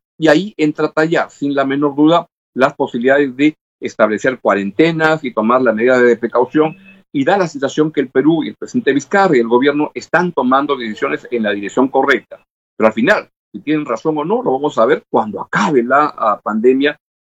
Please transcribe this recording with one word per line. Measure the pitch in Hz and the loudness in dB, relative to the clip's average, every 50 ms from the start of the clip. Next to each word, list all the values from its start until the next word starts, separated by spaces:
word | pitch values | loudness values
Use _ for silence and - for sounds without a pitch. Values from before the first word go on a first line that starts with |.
| _ _ _ - | _ _ _ -2
Y | 156 156 | 2 2
ahí | 151 175 196 214 - | 2 2 0 -4 -4
entra | - 151 151 - - 151 | -2 -2 -2 0 -2 -4
a | 147 | -2
tallar, | - 156 160 165 170 131 - - | 0 -2 0 0 0 -2 -2 -4
sin | - - 139 143 139 | -8 -8 -6 -4 -2
la | 139 135 | -2 -2
menor | 135 139 143 147 143 139 | -2 -2 -2 -2 -2 2
duda, | 147 151 156 170 170 170 - _ _ _ _ - | 2 2 4 2 2 -2 -6 _ _ _ _ -4
las | - 127 - - | -2 -2 -2 0
posibilidades | - 135 - - 120 120 135 139 147 147 127 123 | -2 -4 -4 -4 -2 0 2 2 2 0 0 0
de | 135 147 151 - _ _ _ _ _ | 0 0 0 -2 _ _ _ _ _
establecer | - - - - 110 107 107 98 - 131 127 - | -12 -8 -2 0 0 0 0 0 -2 -2 -2 0
cuarentenas | - 107 98 101 98 98 - - 160 170 165 156 160 156 160 151 139 | 0 0 0 0 -2 -2 0 2 2 2 2 2 0 0 0 0 -4
y | 120 | -4
tomar | - 110 110 113 123 131 | -4 -2 0 2 2 2
las | 127 117 107 | 2 0 0
medidas | 110 120 127 127 123 | 2 2 2 4 4
de | 123 120 117 | 4 4 4
precaución, | - 117 110 - 123 127 - - 151 156 160 156 - - - - _ _ _ | 2 -2 -2 0 -2 0 0 0 0 0 0 -4 -10 -20 -20 -20 _ _ _
y | - 143 131 | -4 -2 0
da | 170 202 196 | 0 0 0
la | - | 0
sensación | - - 131 139 127 - 151 156 156 | -2 -4 -6 -6 -2 0 -2 -2 0
que | - 147 | -2 -4
el | 131 123 | -4 -2
Perú | - 131 135 156 165 156 | 0 0 2 2 2 0
y | 123 107 | -2 -6
el | - | -8
presidente | _ 110 - - 123 - 139 | _ -10 -6 -4 -2 0 0
Vizcarra | 135 139 - - 208 196 196 180 143 | 0 0 -2 -2 0 2 2 2 2
y | 120 | 2
el | 117 | 2
gobierno | 113 120 123 135 143 147 147 151 - - | 2 2 2 2 2 0 0 -2 -4 -6
están | 127 - - - 170 180 180 | -10 -6 -2 -2 -2 -2 -2
tomando | - 139 127 127 135 139 147 143 139 | -2 -2 0 0 0 0 0 -2 -4
decisiones | 127 117 110 104 - 139 143 147 - - - | -4 -6 -8 -6 -6 -6 -6 -6 -8 -8 -6
en | 123 117 107 | -4 -2 -2
la | 101 | -2
dirección | 101 101 101 - - 127 135 | -4 -4 -6 -4 -2 0 0
correcta. | 131 - 131 135 - 127 - - _ - - _ _ _ _ _ _ _ | 0 0 0 2 2 0 -2 -4 _ -20 -20 _ _ _ _ _ _ _
Pero | - 110 107 | 0 0 0
al | |
final, | - 113 127 190 208 165 - - _ _ _ _ | 2 2 0 2 0 0 -2 -8 _ _ _ _
si | - 95 | -18 -10
tienen | - 147 156 151 143 | -4 -4 -4 -2 -2
razón | - 113 - - 160 156 147 | -4 -6 -4 -4 -2 -2 -2
o | 151 | -2
no, | 175 220 254 | -2 -2 -2
lo | - 147 | 0 -2
vamos | 131 135 147 143 - 120 | -2 -2 -2 -2 0 2
a | 113 | 2
ver | 131 160 - - _ | 2 2 0 -2 _
cuando | - 120 110 107 98 - | -2 -2 -2 -2 -6 -10
acabe | - - - - 208 175 147 123 117 | -10 -6 -4 -2 -2 0 0 0 0
la, | 123 131 147 151 139 - | 2 2 0 0 0 -4
ah, | - 113 107 101 - | -4 -4 -4 -4 -4
pandemia | - 107 107 110 117 127 131 135 139 147 147 - _ _ _ _ _ | -6 -6 -2 0 2 2 2 2 0 -2 -4 -6 _ _ _ _ _